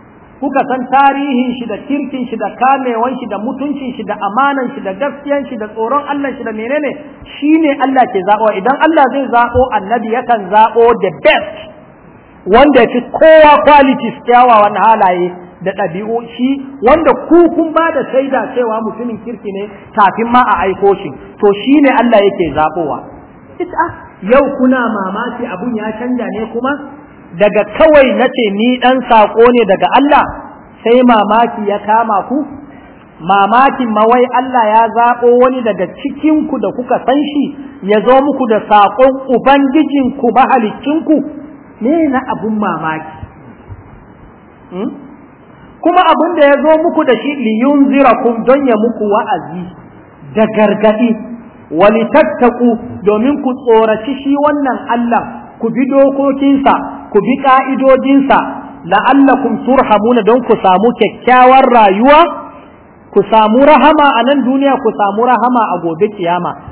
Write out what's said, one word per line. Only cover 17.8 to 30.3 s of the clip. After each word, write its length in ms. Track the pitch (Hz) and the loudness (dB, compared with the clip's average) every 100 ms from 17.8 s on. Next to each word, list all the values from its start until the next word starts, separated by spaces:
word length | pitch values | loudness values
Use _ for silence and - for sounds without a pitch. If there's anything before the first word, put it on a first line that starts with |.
| 330 | -2
da 140 | 294 - | -2 -2
shaida 380 | 254 277 254 202 | -2 -2 -4 -4
cewa 280 | 240 240 220 | -4 -4 -4
mutumin 360 | 220 220 240 220 | -6 -8 -10 -10
kirki 300 | 233 240 208 | -12 -12 -10
ne 160 | 190 214 - - | -10 -12 -14 -8
kafin 420 | - 190 208 233 | 2 2 2 0
ma 160 | 247 233 | 2 2
a 160 | 180 | 0
aiko 320 | 190 185 196 | -2 0 0
shi, 160 | 190 156 123 - | 0 -4 -14 -16
to 160 | - 208 | -2 0
shi 240 | 202 254 294 | 0 0 2
ne 120 | 277 | 2
Allah 320 | 220 240 214 | 2 2 2
yake 240 | 202 196 160 | 2 0 -4
zaɓowa. 480 | 139 156 175 151 120 - - - - - | -2 -2 -2 -6 -8 -12 -20 -20 -20 -20
Ita, 320 | - 349 - 330 - - - | -12 -10 -4 -6 -6 -20 -10
yau 220 | 185 262 269 | 0 0 0
kuna 280 | 285 254 262 233 | -2 0 0 -2
mamaki 640 | 214 190 202 240 233 226 | -4 -6 -8 -8 -10 -10
abun 260 | 180 240 | -8 -8
ya 160 | 220 214 | -8 -8
canja 360 | 214 247 247 196 | -8 -6 -6 -6
ne 160 | 202 226 | -8 -8
kuma? 280 | 233 254 285 - - - - - | -6 -6 -6 -10 -20 -20 -20 -12
Daga 320 | 165 208 208 202 | -2 0 0 -4
kawai 400 | - 320 302 262 | 2 4 6 4
na 140 | 214 254 | 2 -2
ce 200 | 254 220 | -2 -2
ni 200 | 196 240 247 | 0 -2 0
ɗan 240 | 247 262 | 0 0
saƙo 420 | 254 226 208 220 | 2 2 4 4
ne 180 | 240 247 | 4 4
daga 240 | 208 185 175 | 2 0 2
Allah, 320 | 214 285 277 185 | 2 4 2 0